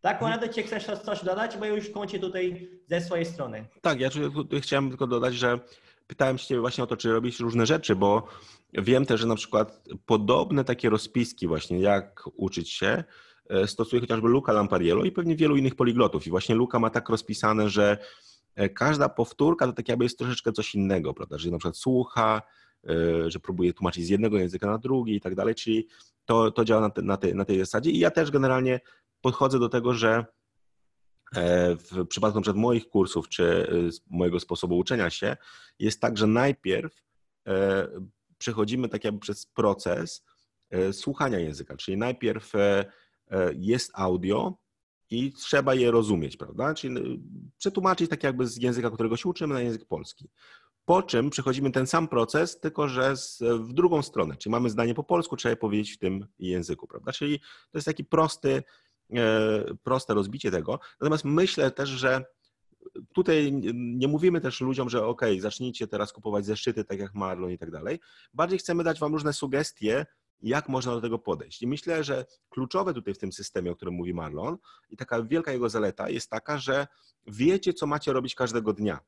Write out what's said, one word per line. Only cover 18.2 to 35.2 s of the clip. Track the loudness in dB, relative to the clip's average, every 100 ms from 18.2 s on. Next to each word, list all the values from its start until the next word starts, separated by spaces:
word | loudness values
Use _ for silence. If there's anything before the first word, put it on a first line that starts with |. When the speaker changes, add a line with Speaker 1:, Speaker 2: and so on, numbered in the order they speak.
| -20 _ _
Speaker 2:
e, | -2 -2
każda | 2 0 4 2
powtórka | 2 -2 2 2 4 0
to |
tak | 0 -2
jakby | 0
jest | 0 0
troszeczkę | -4 -2 -2
coś | -2 -4
innego, | -2 0 0 -2
prawda? | -6 -10 -6
Że | -4
na | -4
przykład | -4 -4
słucha, | 0 0 0 0 2 2 -4 _ _ _ -4
e, | 0 2 2 -2
że | -4
próbuje | -8 0 0
tłumaczyć | 2 -2 -2
z | 0
jednego | 2 2 2
języka | 0 -2 -4
na | -4
drugi | 0 -2 0
i | -2
tak | -4
dalej, | -2 -2
czyli | -2 0 0 -2 _ -20 _
to, | 2 4 4
to | 4
działa | 4 4
na | 4
te-, | 0
na | -2 0
tej, | 0
na | 0
tej | 0 0
zasadzie. | 0 0 0
I | 4
ja | 4
też | 2 0
generalnie | 2 2 2 2 0 _ _ _ _
podchodzę | -2 2 2 4
do | 2
tego, | 2 2
że, | 2 4 4 0 _ _ _ _ _ _ _ _ _ -10 -2
e, | 2 4 4 0
w | -4 -6 -4
przypadku | 0 2 2
na |
przykład | 0 2
moich | 2 2 2
kursów | 2 2 0 -4
czy, | 2 4 4 2 0 0
e, |
z | -4 _
mojego | 0 2 0
sposobu | -4 -6 0 0
uczenia | 0 0 0
się | 0